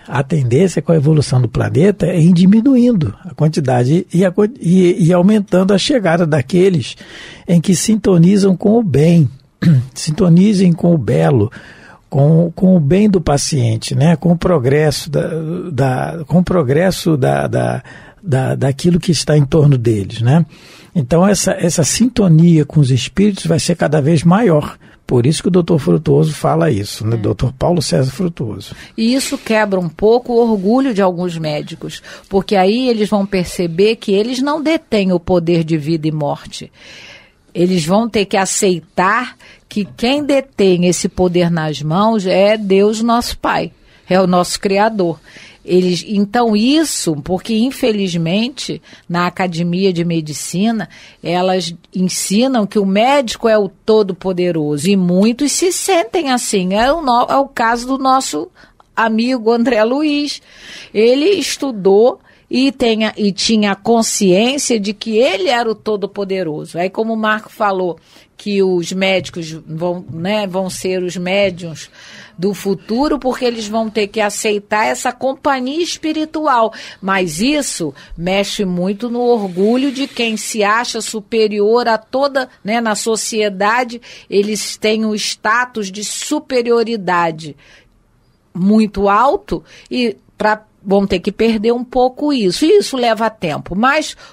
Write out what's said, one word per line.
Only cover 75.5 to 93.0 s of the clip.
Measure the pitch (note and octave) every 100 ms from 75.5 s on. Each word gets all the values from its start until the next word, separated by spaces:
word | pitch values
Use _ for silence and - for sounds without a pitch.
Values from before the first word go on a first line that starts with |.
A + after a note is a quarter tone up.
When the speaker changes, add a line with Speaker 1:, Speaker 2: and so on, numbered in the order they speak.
| C4 B3+ D4+
Speaker 2:
espiritual. | E4+ - D#4 D#4 D#4 D#4 D4+ B3 A3 - - -
Mas | F#3+ F#3+ F3+ D3+
isso | A#3+ D4 - - D#3 - - -
mexe | E3+ G3 G3+ - F#3+
muito | F3+ F#3 G3+ A#3+
no | A#3+
orgulho | A#3+ A#3+ G3 F3 G3+ B3 C#4
de | B3+ C#4
quem | - A#3 A3
se | - A3+
acha | G3+ A3 A#3+ A3+
superior | - A3 G3+ A3+ G#3+ G#3 G3+ A#3+ A#3
a | A3
toda, | - C4 C#4 C4+ B3+ _
né, | F#3+ A#3
na | A3+ G#3
sociedade, | A3+ A3 - A3 G#3+ F#3 G#3 A#3+ B3 A#3 - - -
eles | F#3+ G#3 G#3 - -
têm | G#3+ A3 A3
um | G#3
status | - - G#3+ A3+ B3 A#3 F#3+
de | G3+
superioridade | G3+ - - D4+ D4 B3+ A#3 A#3 A3+ A#3 F3+ F3 E3+ D#3+ D#3+ C#3 _ - _ _ _ _ _ _ _
muito | F3 F#3+ G#3+ A3 G3 G3
alto | G#3 C4+ D#4+ - D#3+ - - -
e | B3+ A#3 - _ -
pra, | G#3+ G#3+ _ _
vão | G3 G3 G3
ter | F3+
que | F#3+
perder | - A3+ A3 A3+
um | A#3+
pouco | B3 C4 B3 B3 D4
isso. | C#4 F#3+ E3+ D#4
E | G#4
isso | -
leva | C4